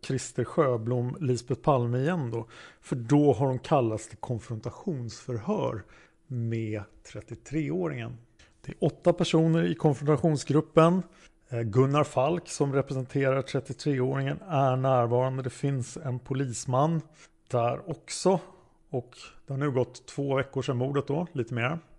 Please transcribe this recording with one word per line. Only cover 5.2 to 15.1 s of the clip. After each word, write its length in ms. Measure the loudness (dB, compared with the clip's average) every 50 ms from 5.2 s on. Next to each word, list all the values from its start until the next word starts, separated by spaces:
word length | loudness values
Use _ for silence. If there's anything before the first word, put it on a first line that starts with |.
| -10 -8 -8 -6 -4 -4 -4 -2 -2 -2 -4 -6 -10 -14 -20 -20 -20 _ _ _ _ _
med 560 | -6 -4 -4 -2 -2 -4 -4 -4 -6 -6 -8 -10 _ -20 _ -18
trettiotre-åringen. 1040 | -16 -16 -14 -14 -16 -16 _ -8 -6 -4 -4 -4 -4 -4 -4 -4 -6 -6 -8 -10 -12 -14 -18 _ _ _ -20 _ _ _
Det 100 | _ -16
är 40 | -6 0
åtta 340 | 0 0 0 2 2 2 2
personer 500 | 4 2 2 4 4 4 6 4 4 2
i 120 | 2 0
konfrontationsgruppen. 1300 | 2 2 2 2 2 2 2 2 4 4 2 2 2 0 2 2 2 2 4 _ 6 6 6 6 2 -2 -6 -12 -20 -20 -20 _ _ _ _
Eh, 120 | -6 -4
Gunnar 420 | -4 0 4 4 4 6 4 2 0
Falk, 460 | 2 2 0 2 2 0 -2 -4 -8
som 240 | -2 -2 -2 0 2
representerar 680 | 0 0 0 -2 -6 -6 -2 -2 0 2 2 2 0
trettiotre-åringen, 960 | 0 -2 -4 -4 -4 -4 -12 -6 -2 0 0 2 2 0 0 0 -2 -2 -4 -6 -6 -2
är 280 | 0 2 2 4 2
närvarande. 680 | 2 2 4 4 4 4 4